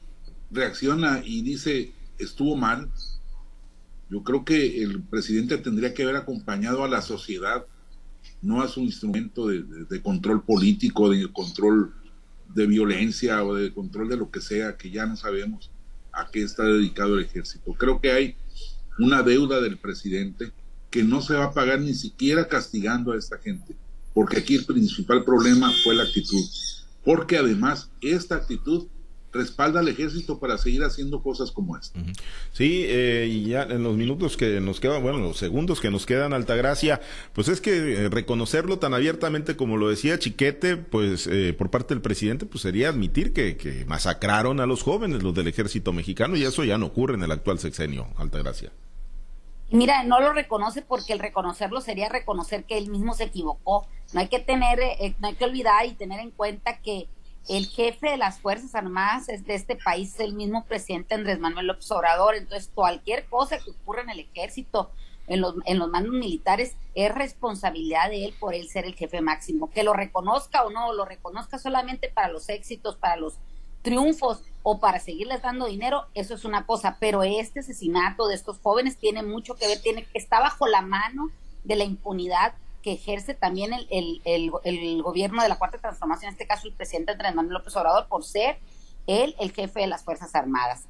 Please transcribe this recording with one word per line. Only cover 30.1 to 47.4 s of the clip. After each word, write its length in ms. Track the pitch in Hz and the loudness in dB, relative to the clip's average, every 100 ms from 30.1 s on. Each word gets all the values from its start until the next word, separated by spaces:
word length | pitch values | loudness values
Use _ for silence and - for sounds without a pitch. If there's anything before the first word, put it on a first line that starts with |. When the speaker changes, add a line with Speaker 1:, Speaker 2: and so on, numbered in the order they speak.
| 165 170 147 | -4 -4 -4
Speaker 1:
para 180 | 127 110 | 0 2
seguir 260 | 127 123 | 4 4
haciendo 400 | 147 - 139 143 | 2 0 -4 -4
cosas 280 | 135 127 131 | -4 -4 -4
como 260 | - 85 80 | -4 -6 -6
esta. 200 | - 90 | -10 -8
Speaker 2:
Ujú. 120 | 82 92 - - - | -8 -6 -8 -6 -6
Sí, 320 | - 143 180 156 | 2 4 4 2
eh, 400 | 123 123 117 117 | 2 4 4 2
y 160 | 107 104 | 0 0
ya 180 | 127 | -2
en 200 | 139 120 | -2 0
los 120 | 117 107 | 0 2
minutos 400 | 120 143 170 - | 0 0 0 2
que 240 | 113 101 | 2 2
nos 200 | 95 92 | 0 0
quedan, 200 | 131 147 | 2 2
bueno, 180 | 127 143 | 0 0
los 180 | 90 78 | -2 -2
segundos 420 | 92 127 170 - | -2 0 0 0
que 100 | 110 | 0
nos 160 | 98 - | 0 2
quedan, 280 | 123 143 | 2 2
Altagracia, 640 | 135 113 120 131 143 156 143 - - - | 0 2 2 2 2 2 2 -2 -14 -10
pues 140 | - 113 | -2 0
es 140 | 185 | 2
que, 440 | 208 180 151 101 104 | 2 2 2 2 2
eh, 40 | |
reconocerlo 720 | 113 - 117 110 151 175 185 | 0 0 0 2 0 2 0
tan 140 | 143 | 2
abiertamente 600 | 127 151 160 160 151 156 156 | 2 2 2 0 -2 -2 -2
como 220 | 123 110 | 0 2
lo 100 | 107 | 2
decía 300 | 104 147 165 | 2 2 2
Chiquete, 560 | 123 - 139 143 180 170 | 0 2 2 2 0 0
pues, 520 | 165 110 101 90 - | 0 2 2 2 0
eh, 260 | 98 92 82 | 2 2 2
por 120 | 95 | 0
parte 220 | 123 - | 0 0
del 80 | 127 | -2
presidente, 440 | 110 98 107 123 208 | 0 0 0 -2 -4
pues 160 | - | -4
sería 260 | 98 95 143 | -2 2 2
admitir 420 | 139 92 - - | 2 2 4 4
que, 240 | - 104 - | 2 0 -2
que 300 | 71 65 64 | -6 -6 -4
masacraron 760 | 80 95 80 101 104 120 139 | 0 0 0 2 4 4 2
a 60 | 127 | 2
los 180 | 120 | 2
jóvenes, 400 | 131 196 214 127 | 2 0 0 0
los 100 | 92 | 0
del 140 | 87 85 | 2 0
ejército 460 | 80 101 107 90 | 0 -2 0 0
mexicano, 420 | 85 85 92 120 175 | -2 -2 0 2 2
y 80 | |
eso 200 | 131 127 147 | 2 2 2
ya 120 | 107 | 2
no 100 | 87 | 2
ocurre 260 | 117 131 | 0 0
en 100 | 113 | 2
el 80 | 85 | 0
actual 280 | 76 | 0